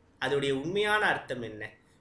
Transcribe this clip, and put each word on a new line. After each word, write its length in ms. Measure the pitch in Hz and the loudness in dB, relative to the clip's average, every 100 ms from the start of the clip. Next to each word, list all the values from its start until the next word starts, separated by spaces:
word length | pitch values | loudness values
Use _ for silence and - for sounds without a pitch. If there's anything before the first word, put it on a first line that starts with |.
| _ _ 131 | _ _ 0
அதோடைய 260 | 143 139 | 2 2
உண்மையான 540 | 135 147 196 208 214 196 | 0 0 0 2 4 2
அர்த்தம் 360 | 139 - 127 | 0 -4 -8
என்ன? 300 | 113 107 107 - _ _ | -8 -10 -12 -14 _ _